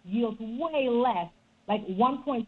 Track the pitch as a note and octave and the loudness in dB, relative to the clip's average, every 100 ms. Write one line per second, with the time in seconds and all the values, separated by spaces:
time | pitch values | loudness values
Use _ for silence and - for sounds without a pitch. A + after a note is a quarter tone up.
0 | F3+ G#3+ A3+ A3+ A3 A#3 D#4+ D4+ C4 A#3 | -4 0 0 -2 -8 -4 -2 0 2 2
1 | B3 G3 E3+ - _ _ - G#3 G#3 F#3 | 2 0 -4 -10 _ _ -4 -4 -2 2
2 | B3 C4+ C#4+ B3 | 2 2 -2 -4